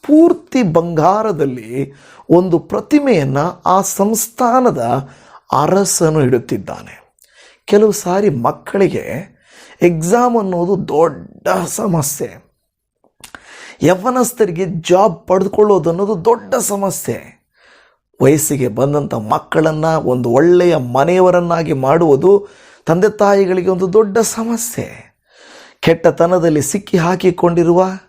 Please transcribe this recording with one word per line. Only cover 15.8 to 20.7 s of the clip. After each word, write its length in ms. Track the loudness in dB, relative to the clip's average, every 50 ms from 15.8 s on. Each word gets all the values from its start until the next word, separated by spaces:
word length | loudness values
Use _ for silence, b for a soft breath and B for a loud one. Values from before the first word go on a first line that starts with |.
| 2 -2
ಅನ್ನೋದು 360 | -2 -2 -4 -4 -4 -2 0
ದೊಡ್ಡ 300 | 0 0 0 -2 -6 -4
ಸಮಸ್ಯೆ. 920 | -4 -4 -4 -4 -4 -4 -6 -6 -6 -8 -8 -8 -8 -10 -20 -20 _ _ _ b b b b b b b b b b b _ _ _
ವಯಸ್ಸಿಗೆ 460 | 2 2 2 2 0 -4 -2 -2 -2
ಬಂದಂಥ 460 | -4 -2 -2 -2 0 0 -2 -4 -4 -6
ಮಕ್ಕಳನ್ನ 720 | -8 -4 -4 -4 -4 -4 _ -2 0 0 0 0 0 -2
ಒಂದು 440 | -2 -2 -2 -2 -2 -2 -2 0 0
ಒಳ್ಳೆಯ 480 | 2 4 4 4 4 4 4 2